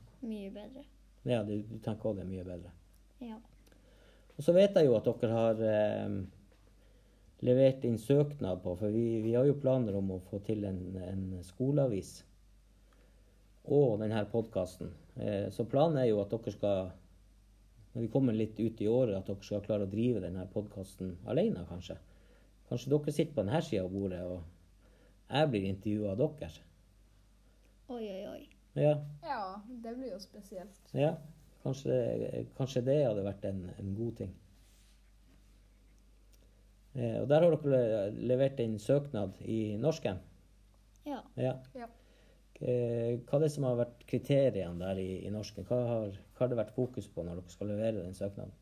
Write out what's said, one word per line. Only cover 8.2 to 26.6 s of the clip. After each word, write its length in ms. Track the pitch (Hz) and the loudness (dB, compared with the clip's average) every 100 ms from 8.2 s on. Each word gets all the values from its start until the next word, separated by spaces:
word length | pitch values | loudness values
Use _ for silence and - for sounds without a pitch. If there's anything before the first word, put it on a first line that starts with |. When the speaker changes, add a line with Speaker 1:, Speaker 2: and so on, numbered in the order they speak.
| 147 - 95 90 | 4 -2 -4 -4
Speaker 2:
på, 140 | 92 90 | -4 -2
for 120 | 107 | -2
vi, 300 | 110 117 113 | 0 0 0
vi 100 | 110 | 2
har 120 | 117 143 | 4 4
jo 80 | |
planer 420 | 143 131 131 113 98 | 4 2 2 2 0
om 140 | 98 | -2
å 100 | 92 | -4
få 220 | - 101 | -6 -6
til 200 | - 107 | -4 -2
en, 320 | 101 95 92 92 | -2 -4 -6 -8
en 460 | 92 95 92 90 | -6 -6 -6 -8
skoleavis 800 | 87 - 131 143 135 98 - - - - - - _ - - - - - - _ - - | -10 -4 0 2 2 0 -6 -14 -20 -20 -20 -20 _ -20 -20 -20 -20 -20 -20 _ -20 -10
og 340 | - 143 135 104 | 2 4 4 2
den 100 | 107 | 0
her 120 | 110 | 0
podcasten. 680 | 101 117 110 98 90 - 87 87 - 120 | 0 -2 -2 -2 -4 -6 -12 -12 -16 -6
Eh, 320 | 110 101 104 | -4 -2 -2
så 140 | 101 | -4
planen 340 | 113 139 165 143 | 0 2 4 4
er 80 | 123 | 2
jo 140 | 104 | 2
at 100 | 101 | 0
dere 220 | 113 113 | -4 -6
skal, 380 | 98 101 95 92 - - - - - - - - - - | -2 0 0 -2 -10 -20 -20 -20 -20 -20 -20 -20 -20 -12
når 80 | 120 | -6
vi 60 | 113 | 0
kommer 240 | 135 131 | 2 2
litt 260 | 110 110 104 | 2 0 0
ut 200 | 113 113 | -2 0
i 80 | 104 | 2
året, 280 | 120 123 95 | 4 2 0
at 100 | 95 | -4
dere 160 | 98 | -8
skal 180 | - 104 | -4 -4
klare 240 | - 104 | -2 -2
å 60 | 98 | 0
drive 300 | 101 123 110 | 0 0 0
den 160 | 87 92 | -2 -6
her 100 | 92 | -6
podcasten 720 | 107 104 101 95 - 92 - - | -6 -6 -8 -12 -8 -8 -8 -2
alene, 400 | 127 220 - 85 | 0 0 -2 -8
kanskje. 280 | 87 - - - - - - _ _ - | -12 -12 -14 -18 -20 -20 -20 _ _ -8
Kanskje 200 | 123 131 | -6 0
dere 220 | 147 147 | 0 2
sitter 220 | 147 160 | 0 0
på 100 | - | 0
den 80 | 101 | 0
her 80 | 151 | 0
siden 240 | 170 104 | 0 -2
av 80 | 92 | -2
bordet, 300 | 98 98 90 | -2 -2 -4
og 200 | 87 90 85 - - - - - - - - | -6 -8 -10 -20 -20 -20 -20 -20 -20 -20 -2
jeg 200 | 131 156 | 2 4
blir 180 | 107 98 | 2 0
intervjuet 420 | 98 107 107 104 | -2 -2 -2 0
av 60 | 98 | 0
dere. 320 | 151 151 85 - | 0 -2 -14 -14